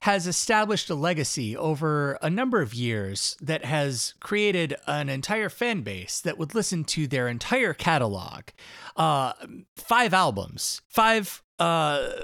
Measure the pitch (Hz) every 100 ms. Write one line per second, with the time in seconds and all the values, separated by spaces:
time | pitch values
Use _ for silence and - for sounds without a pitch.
0 | - 202 180 170 - 214 214 208 - 151
1 | 165 160 131 - 110 117 156 147 156 147
2 | 143 135 156 190 262 233 120 120 120 110
3 | 98 98 - - 147 156 120 151 143 120
4 | - - - 208 208 185 160 139 - 147
5 | 139 135 139 220 196 - 240 208 104 95
6 | 92 - 175 - 151 226 - 175 147 -
7 | 143 131 123 120 - 254 214 - 180 156
8 | 113 95 87 67 - - - - - -
9 | 160 143 127 - - - - - - 233
10 | 233 185 165 101 90 - - - - -
11 | 220 226 196 - _ - 170 165 151 143
12 | - -